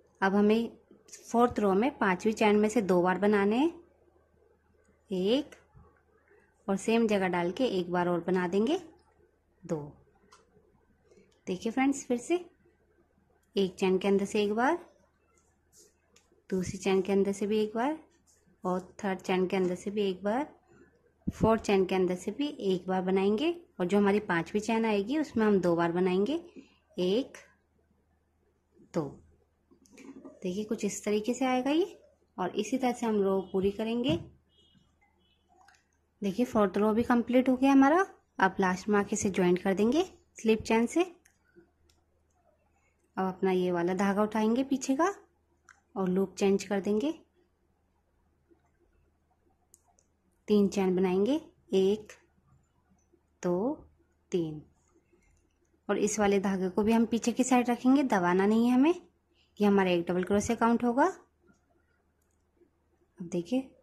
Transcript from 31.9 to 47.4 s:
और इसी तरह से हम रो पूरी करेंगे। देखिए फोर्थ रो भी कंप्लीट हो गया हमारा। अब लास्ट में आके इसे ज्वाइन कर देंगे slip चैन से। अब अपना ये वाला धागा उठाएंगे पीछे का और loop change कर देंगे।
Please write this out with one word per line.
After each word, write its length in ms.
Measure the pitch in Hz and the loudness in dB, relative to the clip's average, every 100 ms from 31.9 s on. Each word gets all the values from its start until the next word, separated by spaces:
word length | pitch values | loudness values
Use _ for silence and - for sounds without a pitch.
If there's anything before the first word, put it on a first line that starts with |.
| - - _ _ - | -6 -20 _ _ -8
और 180 | 180 - | -6 -4
इसी 200 | 214 254 | -4 -2
तरह 140 | 254 | -2
से 140 | 240 233 | -2 -2
हम 140 | 214 | 0
रो 180 | 196 190 185 | 0 0 -2
पूरी 180 | 190 190 | -2 -2
करेंगे। 460 | 202 220 233 247 330 - - _ _ _ _ _ _ _ _ _ _ _ _ - _ _ _ _ _ | -2 -4 -2 -2 -2 -4 -20 _ _ _ _ _ _ _ _ _ _ _ _ -20 _ _ _ _ _
देखिए 240 | 202 180 247 | -6 -4 -2
फोर्थ 300 | 226 202 196 | 2 0 2
रो 140 | 214 | 0
भी 100 | 214 | 0
कंप्लीट 460 | 240 240 233 247 262 | 2 0 2 2 2
हो 80 | 254 | 2
गया 160 | 269 | 4
हमारा। 320 | 277 269 330 392 - _ - | 6 6 4 0 -6 _ -2
अब 180 | 190 185 | 0 2
लास्ट 280 | 190 185 - | -2 -2 0
में 100 | 208 | 0
आके 180 | 202 208 | 0 -4
इसे 140 | 208 | -4
ज्वाइन 260 | 185 180 180 | 0 2 2
कर 180 | 196 | 0
देंगे 280 | 190 220 285 370 - _ - | 0 2 2 -2 -6 _ -6
slip 240 | 220 220 | 0 0
चैन 240 | - 226 233 | 0 0 0
से। 160 | 330 359 - _ _ _ - _ _ _ _ _ _ _ _ _ _ _ _ _ _ _ - | 0 -2 -6 _ _ _ -20 _ _ _ _ _ _ _ _ _ _ _ _ _ _ _ -6
अब 100 | 190 | -6
अपना 240 | 185 190 | -2 0
ये 220 | 185 180 | 0 0
वाला 220 | 175 170 | 0 0
धागा 280 | 185 196 196 | 0 0 0
उठाएंगे 420 | 214 220 214 240 | 0 0 0 0
पीछे 320 | 269 262 - 269 | -2 -4 -2 0
का 180 | 349 403 _ _ _ _ _ - _ | 0 -2 _ _ _ _ _ -20 _
और 140 | 214 185 | -4 -2
loop 260 | 180 190 | 0 -2
change 300 | - 196 196 | -2 0 0
कर 160 | 190 202 | 0 -4
देंगे। 320 | 190 214 277 320 _ _ | -2 -2 -2 -6 _ _